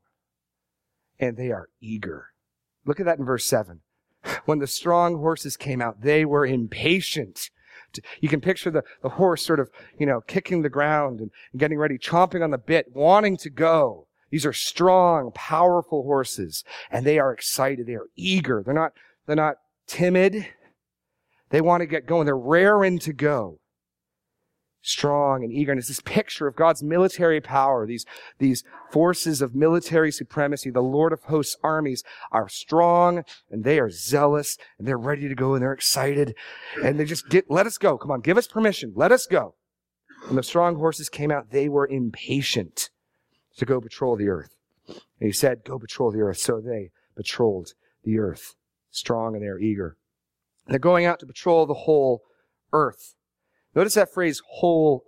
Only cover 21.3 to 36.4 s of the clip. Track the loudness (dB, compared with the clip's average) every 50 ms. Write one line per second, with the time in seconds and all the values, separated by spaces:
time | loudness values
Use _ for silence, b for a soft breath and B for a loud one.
21.3 | _ _ _ -2 0 2 4 4 4 2 2 -2 -4 -4 -2 0 0 0 2 2
22.3 | 0 -2 0 2 4 6 6 6 6 4 4 2 0 -2 -4 -6 -4 -2 0 0
23.3 | 0 0 -2 -6 -10 -16 _ _ _ _ _ _ _ _ _ _ _ _ _ _
24.3 | _ _ _ _ _ _ _ _ _ _ -8 -8 -4 -2 0 0 2 2 2 2
25.3 | 0 -2 -4 -4 -4 -2 -2 -2 -2 -2 -4 -6 -10 -10 -8 -4 -2 -2 -2 -2
26.3 | -6 -6 -6 -4 0 2 2 2 2 2 -2 -2 2 2 2 2 2 2 2 2
27.3 | 2 0 -2 -2 0 2 2 2 2 0 -2 -4 -6 -8 -10 B B B B B
28.3 | B B 0 2 2 0 -4 B B B B -2 2 2 4 4 2 0 -2 -2
29.3 | -2 -2 -2 -2 0 2 2 4 4 2 0 0 2 2 2 2 0 -4 -10 -6
30.3 | -4 -2 -2 -2 -2 -4 -6 -4 -2 0 0 2 2 2 2 2 0 -2 -4 -2
31.3 | -2 -2 -2 -2 -4 -4 -2 0 0 0 -2 -2 -4 -6 -10 B B B B B
32.3 | B -2 -2 -2 -6 -14 -6 0 4 4 6 6 6 6 4 4 2 0 -4 B
33.3 | B B B -12 -10 -4 0 2 2 2 2 0 -4 -8 -6 -2 0 2 2 2
34.3 | 2 0 -2 -4 -8 -10 B B B B -6 -4 -4 -4 -2 -4 -4 -4 -4 -6
35.3 | -4 -2 0 0 0 0 0 -2 -4 -2 -2 -2 -2 0 0 0 2 0 0 0
36.3 | -2 B